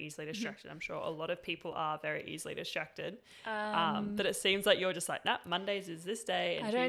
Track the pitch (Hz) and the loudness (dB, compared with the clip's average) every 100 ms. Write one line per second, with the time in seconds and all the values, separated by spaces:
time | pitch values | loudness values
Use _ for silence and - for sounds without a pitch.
0 | 151 151 156 208 226 - - 151 - 165 | -8 -6 -6 -4 -4 -6 -12 -10 -6 -4
1 | - 156 160 175 - 165 170 - 156 156 | -4 -2 -2 -2 -4 -6 -4 -2 -2 0
2 | 151 147 - 151 156 151 175 - 160 - | -2 -2 -4 -6 -6 -6 -4 -4 -6 -6
3 | 151 208 - - 226 214 214 170 165 208 | -8 -8 -16 -10 -4 -2 2 4 4 2
4 | 208 208 190 - 196 196 202 180 185 185 | 0 2 0 4 4 6 6 6 4 0
5 | - 147 190 247 175 175 196 202 180 165 | -2 -2 0 0 0 -2 0 -2 -2 -6
6 | 175 226 - 180 175 170 214 240 | -4 -4 0 2 2 2 2 2